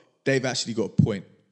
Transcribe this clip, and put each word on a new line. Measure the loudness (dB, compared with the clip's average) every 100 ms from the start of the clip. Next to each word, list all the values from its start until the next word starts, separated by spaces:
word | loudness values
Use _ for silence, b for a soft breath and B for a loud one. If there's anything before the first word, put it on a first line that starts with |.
| b _
They've | 0 0 0
actually | -4 -6 -4
got | -2
a | 2
point." | 2 0 -10 _ _